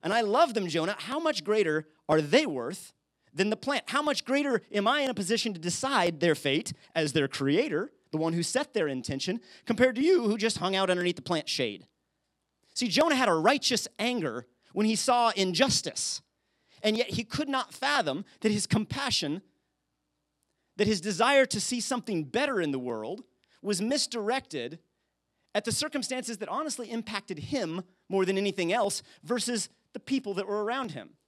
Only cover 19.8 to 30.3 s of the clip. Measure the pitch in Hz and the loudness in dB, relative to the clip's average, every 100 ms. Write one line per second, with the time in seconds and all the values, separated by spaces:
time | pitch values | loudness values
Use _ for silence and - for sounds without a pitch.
19.8 | _ _ _ _ _ _ _ _ _ - | _ _ _ _ _ _ _ _ _ 0
20.8 | 208 208 185 175 226 277 262 233 - 247 | 2 2 -2 2 4 6 4 0 -2 -4
21.8 | - 247 - 185 147 220 285 233 160 135 | -2 -4 -2 -4 -2 0 0 0 0 -2
22.8 | 123 113 110 202 - _ _ _ 196 190 | -4 -4 -6 -8 -12 _ _ _ -2 -2
23.8 | 214 285 - 240 208 262 - 151 120 165 | 0 0 0 -2 -2 -2 -2 -8 -8 -10
24.8 | _ _ _ _ _ _ _ 208 214 - | _ _ _ _ _ _ _ -2 -2 -2
25.8 | 311 285 - 254 226 214 208 202 311 - | -2 -4 -4 -6 -6 -8 -6 -4 -4 -6
26.8 | 233 226 226 208 - 165 - 277 180 170 | -6 -6 -4 -6 -6 -10 -4 -4 -2 -4
27.8 | 180 _ _ 196 185 196 202 190 170 220 | -8 _ _ 0 2 2 0 0 0 2
28.8 | 202 - - - 151 240 220 240 - _ | 0 -2 -10 -20 -4 -4 -2 -4 -4 _
29.8 | _ - - 269 208 | _ -18 -4 -2 -2